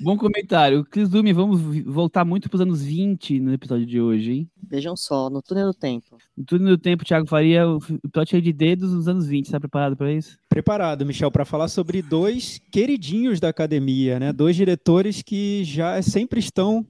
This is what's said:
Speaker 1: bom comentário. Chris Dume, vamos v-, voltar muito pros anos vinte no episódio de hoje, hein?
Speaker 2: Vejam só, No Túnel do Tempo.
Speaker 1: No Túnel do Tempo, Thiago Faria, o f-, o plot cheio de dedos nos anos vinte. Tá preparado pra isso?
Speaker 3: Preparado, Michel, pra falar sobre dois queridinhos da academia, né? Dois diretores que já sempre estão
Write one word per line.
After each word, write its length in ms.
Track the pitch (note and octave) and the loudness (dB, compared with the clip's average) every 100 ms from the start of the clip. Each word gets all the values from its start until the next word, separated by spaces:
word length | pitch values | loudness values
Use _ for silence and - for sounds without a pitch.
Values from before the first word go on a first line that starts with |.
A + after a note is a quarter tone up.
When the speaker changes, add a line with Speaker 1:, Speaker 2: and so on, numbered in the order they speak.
Speaker 1:
bom 160 | D3+ G3+ | -2 0
comentário. 680 | G#3+ G#3 G3 F3 C#3+ C#3+ | 0 -2 0 4 4 4
Chris 240 | C#3+ G3+ G#3 | 0 0 2
Dume, 240 | G3+ G#3+ | 4 4
vamos 280 | F3 G3 F#3 | 4 4 2
v-, 220 | D#3 D3+ | 0 -4
voltar 420 | B2+ C#3+ E3+ F#3 | -2 -2 0 2
muito 240 | E3+ F#3+ G3+ | 2 0 -2
pros 120 | F#3 | 0
anos 240 | F#3 E3 | 0 0
vinte 560 | C#3 D#3+ G3 F#3+ - C3+ | -2 -2 -2 -2 -2 -2
no 120 | C3 | 0
episódio 320 | C3 B2+ A#2+ | -2 -2 -4
de 160 | A#2 A#2+ | -2 0
hoje, 300 | A#2 A2 A2 | 2 0 0
hein? 200 | C3 E3 _ - | -4 -6 _ -8
Speaker 2:
Vejam 240 | C#3 D#3 | -6 -6
só, 340 | F3 - C#3 C3 | -8 -4 -4 -4
No 140 | C#3 | -6
Túnel 240 | - F#3+ G3 | -4 -2 -2
do 80 | |
Tempo. 420 | F#3 C#3 A#2+ - A#2 _ - | -2 -6 -6 -10 _ _ -16
Speaker 1:
No 80 | |
Túnel 320 | C#3 F3 F#3+ F3+ | -2 0 4 4
do 20 | |
Tempo, 260 | F3+ E3+ | 2 -2
Thiago 220 | - E3 D#3 | 0 0 2
Faria, 400 | D#3 D#3+ E3+ E3+ | 2 4 4 4
o 140 | D#3 | 0
f-, 180 | - D#3 | -4 -8
o 80 | - | -4
plot 220 | - D#3 | -2 0
cheio 100 | F3+ | 2
de 120 | E3+ | 2
dedos 400 | D3 D#3+ F3+ F#3 | 2 2 2 0
nos 160 | F3+ E3 | -2 0
anos 180 | F#3 D3+ | -2 -2
vinte. 240 | C#3+ C#3 | -2 -4
Tá 80 | D3 | -6
preparado 380 | C#3+ C#3+ C#3+ C3+ | -4 -2 -2 -2
pra 160 | C#3+ | -2
isso? 260 | D3+ D3+ - _ | -2 -6 -16 _
Speaker 3:
Preparado, 560 | D3+ D3+ G#3 E3+ D3 | 0 2 0 0 -2
Michel, 280 | C#3+ A#2+ D3 | -4 -2 0
pra 120 | - | 0
falar 220 | C#3 D3+ D#3+ | -2 -2 -2
sobre 340 | - E3+ F#3 | -2 -4 -4
dois 600 | D#3 D#3+ F#3+ B3 - - - | -2 0 0 -2 -8 -14 -4
queridinhos 680 | - B3+ C#4 C#3+ G3+ B3+ F#3 | -2 0 -2 -2 -2 0 0
da 80 | E3 | 0
academia, 720 | - D#3 D3+ C3+ C3 C3 B2 | -2 -2 0 0 0 0 0
né? 120 | C#3 | -2
Dois 220 | C#3 D#3 | 2 2
diretores 680 | F3 F#3+ F3 - E3+ G3 G3+ | 4 2 2 4 4 2 -4
que 440 | - G3+ G3+ G3+ | -6 -4 -2 -2
já 360 | F3 C#3+ E3 F#3+ | -4 -4 -2 -2
sempre 360 | F#3 G3 B3 A#3 | 0 -2 -2 -2
estão 480 | G3 - F#3+ A3 | -2 -2 0 0